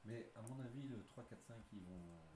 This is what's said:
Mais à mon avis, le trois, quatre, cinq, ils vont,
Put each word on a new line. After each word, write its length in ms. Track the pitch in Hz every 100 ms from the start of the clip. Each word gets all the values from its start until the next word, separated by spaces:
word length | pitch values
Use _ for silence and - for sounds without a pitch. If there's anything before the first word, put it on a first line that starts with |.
Mais 260 | 107 113 113
à 60 | 113
mon 160 | 113 131
avis, 260 | 123 131 139
le 160 | 113
trois, 200 | 95 - 120
quatre, 140 | 110
cinq, 180 | - 117 107
ils 100 | 104
vont, 380 | 90 92 85 85 80